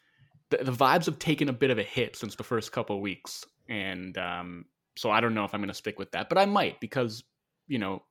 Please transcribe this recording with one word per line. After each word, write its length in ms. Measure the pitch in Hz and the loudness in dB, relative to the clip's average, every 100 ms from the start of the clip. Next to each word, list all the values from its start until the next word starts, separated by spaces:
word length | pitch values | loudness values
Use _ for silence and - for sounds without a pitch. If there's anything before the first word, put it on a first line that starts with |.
| _ _ _ _ - | _ _ _ _ -2
the, 80 | - | 0
the 140 | 131 | 0
vibes 340 | 123 135 170 165 | 4 6 6 4
have 120 | 156 | -2
taken 300 | 165 147 143 | 0 2 2
a 40 | |
bit 180 | 120 131 | 2 4
of 80 | 110 | 4
a 40 | |
hit 340 | 98 135 113 - | 0 -2 -2 -4
since 180 | 110 | -10
the 80 | - | -10
first 280 | - 117 - | -4 -4 -2
couple 240 | - 110 101 | -4 -2 -2
of 60 | |
weeks, 420 | 101 90 - - - _ - | -4 -6 -10 -14 -14 _ -10
and, 480 | 110 95 90 92 90 | -6 -6 -6 -8 -6
um, 460 | 90 87 87 87 85 _ _ - | -4 -6 -8 -12 -16 _ _ -4
so 160 | 117 | 2
I 80 | 107 | 4
don't 120 | 117 | 4
know 120 | 110 | 2
if 100 | 101 | -2
I'm 60 | 104 | -2
gonna 120 | 98 | -6
stick 240 | - 107 98 | -6 -6 -6
with 140 | 98 | -6
that, 180 | - - | -4 2
but 100 | 180 | 4
I 60 | |
might 360 | 202 202 107 - | 4 4 0 -4
because, 420 | - 135 120 113 - _ _ _ - | -6 -2 -2 -4 -16 _ _ _ -6
you 100 | 127 | -4
know, 240 | 98 92 - | -2 -6 -10